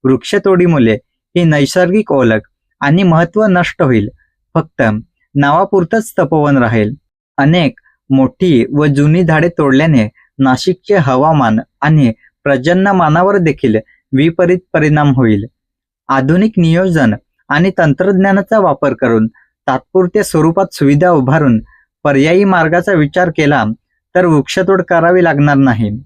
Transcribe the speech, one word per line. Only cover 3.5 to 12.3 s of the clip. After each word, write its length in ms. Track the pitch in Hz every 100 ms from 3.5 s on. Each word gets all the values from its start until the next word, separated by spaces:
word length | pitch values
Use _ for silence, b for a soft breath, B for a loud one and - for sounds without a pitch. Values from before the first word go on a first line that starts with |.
| 180 170 -
होईल. 260 | 151 117 104 - _ _ _
फक्त 280 | 160 156 - 117 107 - _ _
नावापुरतंच 800 | 139 143 160 190 196 170 226 214 -
तपोवन 400 | 160 160 147 139
राहील. 360 | 117 113 107 139 _ _ _ -
अनेक 420 | 139 175 143 - _ _ _
मोठी 540 | 135 131 _ 185 131 -
व 140 | 143 151
जुनी 360 | 139 147 165
झाडे 260 | 170 156 170
तोडल्याने 600 | - 143 131 160 139 107 b b -
नाशिकचे 580 | 135 131 - 180 - 202
हवामान 640 | 135 127 151 156 117 110 - _
आणि 320 | 147 156 123 110 b